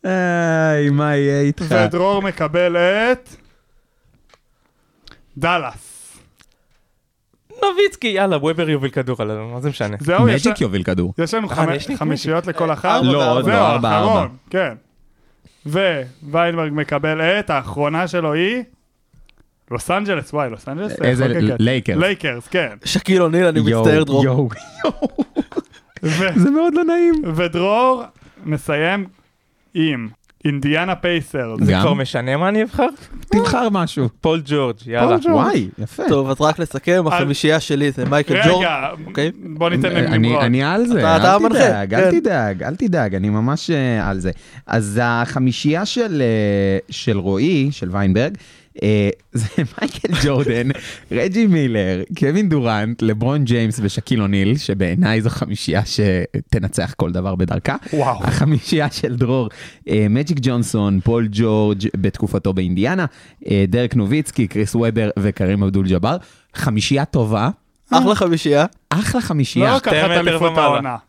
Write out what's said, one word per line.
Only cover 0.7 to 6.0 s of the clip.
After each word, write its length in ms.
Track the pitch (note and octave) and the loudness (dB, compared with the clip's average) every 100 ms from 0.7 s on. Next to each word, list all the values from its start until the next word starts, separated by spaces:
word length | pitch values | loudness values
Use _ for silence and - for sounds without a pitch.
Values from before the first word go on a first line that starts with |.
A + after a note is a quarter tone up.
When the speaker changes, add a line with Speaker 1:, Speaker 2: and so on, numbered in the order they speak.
| D3+ C#3+ | 2 2
Speaker 1:
מה 260 | C#3+ D3+ C#3+ | 2 0 0
יהיה 260 | C#3 C#3+ | 2 2
איתך? 240 | C#3+ D3 E3 | 0 0 0
Speaker 2:
ודרור 520 | D#3 - F3 F#3 G3+ | 0 2 0 0 0
מקבל 560 | G3 - D#3 E3 F3+ E3+ | -2 -4 -2 0 0 2
את 520 | F3 G3+ A#3 B3+ - - _ _ _ _ _ _ _ _ _ _ _ _ _ _ _ _ - - _ - | 2 2 0 0 -4 -20 _ _ _ _ _ _ _ _ _ _ _ _ _ _ _ _ -20 -20 _ -6
דאלאס. 800 | E3 F3 C3 A2 - - | -2 -2 -2 -12 -20 -20